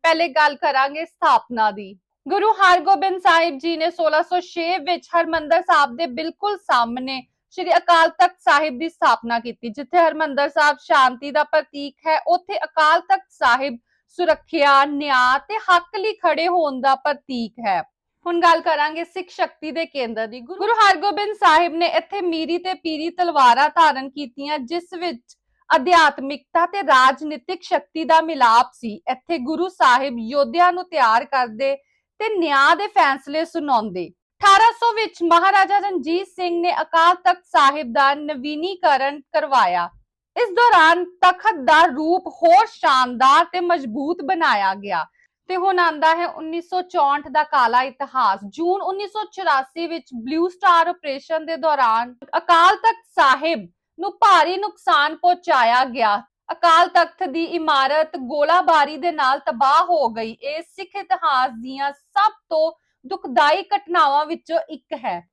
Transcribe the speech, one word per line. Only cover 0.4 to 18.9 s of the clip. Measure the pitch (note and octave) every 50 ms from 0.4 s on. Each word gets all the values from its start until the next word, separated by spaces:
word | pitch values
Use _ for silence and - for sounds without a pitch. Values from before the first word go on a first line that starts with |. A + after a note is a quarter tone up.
| D4+ D4 D4
ਕਰਾਂਗੇ | - - D4+ C#4 C4 C4+ C#4 C#4+ D#4 E4
ਸਥਾਪਨਾ | E4 _ _ F4 D#4 C4 - - _ B3 A3+ A3 G#3+
ਦੀ। | G3+ G3 G3+ F#3+ G3+ _ _ _ _ _ _
ਗੁਰੂ | C4+ F4 G4+ F#4+ A4
ਹਰਗੋਬਿੰਦ | G#4+ G4 G4 F#4 F4+ F4+ D4+ F4 G4 D4 F4+ G4 F#4 F#4
ਸਾਹਿਬ | F4 G4 E4 E4 E4 E4+ C#4+
ਜੀ | C4 D#4 E4+ E4
ਨੇ | D#4 D#4+ F4
ਸੋਲਾਂ | E4+ - E4 D#4 D4+ D#4 E4
ਸੌ | - F4+ F4+
ਛੇ | F4 F4+ - E4+ E4 E4 F4+
ਵਿੱਚ | F#4+ C#4+ E4 F4 D#4+ _ _ -
ਹਰਿਮੰਦਰ | E4+ E4 D#4+ E4 E4 D#4 D4 E4 F4
ਸਾਹਿਬ | F4+ - F4 D4+ D4 C#4 A#3+
ਦੇ | A#3+ E4+
ਬਿਲਕੁਲ | B3+ B3 - D#4+ E4 E4+ _ - G#4 G#4
ਸਾਹਮਣੇ | F#4 _ - D4 B3 A#3 A#3 A#3+ B3+ B3+ C4 C4+ C4 B3+ _ _ _ _ _
ਸ਼੍ਰੀ | _ - F4+ F4 E4
ਅਕਾਲ | - F4+ - E4+ E4 E4 E4+
ਤਖਤ | E4 - F4+ F4+ F4+ _
ਸਾਹਿਬ | _ F#4 D4+ C#4+ D#4 D#4 B3+ A#3+
ਦੀ | D#4+ E4
ਸਥਾਪਨਾ | - _ E4+ D4 A#3 A3 - A#3 A#3 A#3
ਕੀਤੀ। | A#3 A#3+ A3+ _ - A#3
ਜਿੱਥੇ | G#3 - C#4+ _ -
ਹਰਿਮੰਦਰ | F4+ E4 D#4+ D#4 D#4 D#4+ D4+ C4+ B3 C#4+ D#4
ਸਾਹਿਬ | F4+ E4 D4 D4 D4 C#4
ਸ਼ਾਂਤੀ | - - E4 C#4+ C4 B3+ B3+ A#3+ C#4+ C#4+
ਦਾ | B3+ D4+ D4
ਪ੍ਰਤੀਕ | D4 - D#4 C#4+ _ _ C#4+ C#4+ C#4+ _ _ _
ਹੈ, | E4 D#4 D4+ -
ਉੱਥੇ | - F4 F4+ F4+ - G#4 - D#4
ਅਕਾਲ | D#4 _ D#4+ D4+ D4+ D#4+ F4+
ਤਖਤ | E4+ _ G4 F#4+ F#4+ _
ਸਾਹਿਬ | _ _ D4+ B3 A#3 B3+ C4 C#4+ A#3+ A#3+ _ _ _ _ _ _ _
ਸੁਰੱਖਿਆ, | - F4+ D#4+ D4+ - _ _ - E4 C#4 C#4+ C#4 C4+ C4+
ਨਿਆਂ | D4+ D4 C#4+ D4 D4 C4+ B3+ B3 B3+ C4 C#4
ਤੇ | C#4 - G#4 A4 - -
ਹੱਕ | F4+ F4 F4 _ -
ਲਈ | F#4+ F#4+ A4 G#4
ਖੜੇ | _ - E4+ D4 D4 E4
ਹੋਣ | F4+ F4 F4+ D#4+ C#4+ C4+ B3+
ਦਾ | A#3+ C4+ C4+
ਪ੍ਰਤੀਕ | C4 _ D4 C#4+ C#4+ _ - C4 A#3+ A#3 G#3 _ - A3+
ਹੈ। | G#3 F#3+ E3+ D#3 _ _ _ _ _ _ _ _
ਹੁਣ | F4 F4 F4
ਗੱਲ | F4+ E4+ E4 E4
ਕਰਾਂਗੇ | E4 F4 D#4+ D4 D4 D#4